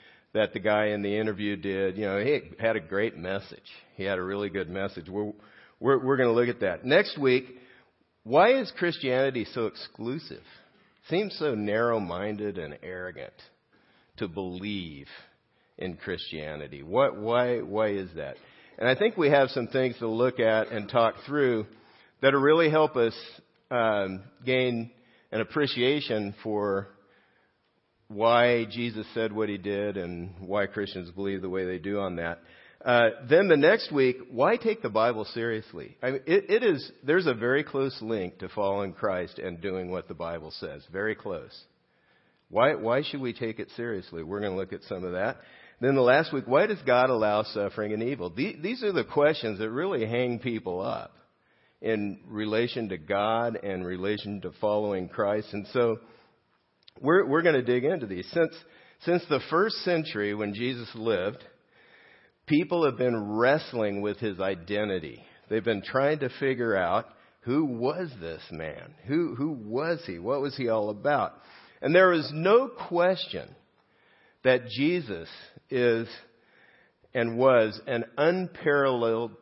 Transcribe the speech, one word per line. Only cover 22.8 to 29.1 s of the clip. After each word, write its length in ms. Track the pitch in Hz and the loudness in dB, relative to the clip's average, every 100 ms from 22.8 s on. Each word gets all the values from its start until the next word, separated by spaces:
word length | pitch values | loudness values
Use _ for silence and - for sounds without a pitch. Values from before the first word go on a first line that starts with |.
| 151 135 | 4 4
us, 180 | 113 - - - _ _ - | 2 0 -16 -20 _ _ -4
um, 520 | 123 113 104 95 95 110 - | 0 2 2 0 -6 -12 -10
gain 460 | 123 127 127 117 117 _ _ _ - | 0 2 2 -2 -6 _ _ _ -8
an 100 | 110 | -4
appreciation 960 | 107 156 139 123 127 147 139 110 101 101 | -2 0 0 2 2 0 0 -2 -4 -8
for 460 | 110 104 101 98 101 - _ _ _ _ _ _ _ _ _ _ - | -6 -2 0 -2 -6 -16 _ _ _ _ _ _ _ _ _ _ -12
why 560 | 104 113 117 123 120 | 2 4 6 6 4
Jesus 420 | 110 117 117 107 104 | 0 -4 -6 -6 -8